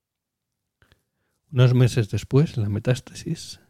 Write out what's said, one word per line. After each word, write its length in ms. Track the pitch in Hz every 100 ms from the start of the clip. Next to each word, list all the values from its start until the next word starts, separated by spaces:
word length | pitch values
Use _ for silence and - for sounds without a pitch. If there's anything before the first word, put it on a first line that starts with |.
| _ _ _ _ _ _ _ _ _ _ _ _ _ _ _
Unos 220 | 127 127
meses 360 | 123 120 120 107
después, 480 | 101 - 131 160 120
la 100 | 104
metástasis 920 | 104 123 120 - - 165 165 - -